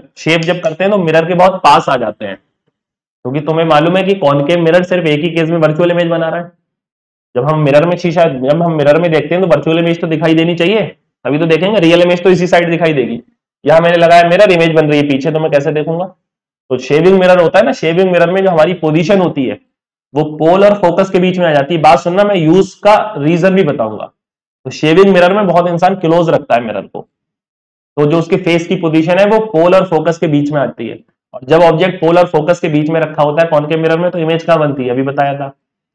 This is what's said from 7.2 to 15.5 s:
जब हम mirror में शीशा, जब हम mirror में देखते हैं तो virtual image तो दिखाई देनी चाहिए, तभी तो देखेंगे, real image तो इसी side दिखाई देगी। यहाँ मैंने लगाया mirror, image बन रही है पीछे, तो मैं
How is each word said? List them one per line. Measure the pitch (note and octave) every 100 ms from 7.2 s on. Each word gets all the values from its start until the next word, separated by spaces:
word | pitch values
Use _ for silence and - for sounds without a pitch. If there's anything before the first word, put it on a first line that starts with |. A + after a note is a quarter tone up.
| _ B2
जब | C#3
हम | D#3
mirror | D3+ D3 F3
में | F3
शीशा, | F3 E3 E3
जब | C3 B2+ D#3
हम | E3+
mirror | D#3 D3 D#3+
में | F3
देखते | D#3 - F3
हैं |
तो | F#3
virtual | D3+ D#3 E3
image | E3+ E3+
तो | E3+
दिखाई | D#3+ E3
देनी | D#3+ E3 E3
चाहिए, | E3+ G#3+ E3+ - _ _ B2
तभी | D3
तो | E3
देखेंगे, | D3+ F#3 G#3+
real | E3 E3+
image | F3 F3
तो | F#3+
इसी | F3+ F3
side | F3 F3
दिखाई | E3 E3
देगी। | C#3+ A2+ A#2 - _ _ _ C#3
यहाँ | D#3+
मैंने | E3+ F3
लगाया | E3+ E3+ E3+
mirror, | F3+ G#3
image | F3 E3
बन | D#3+ D3+
रही | D3
है | C#3+
पीछे, | C3+ E3+
तो | D#3
मैं | D#3+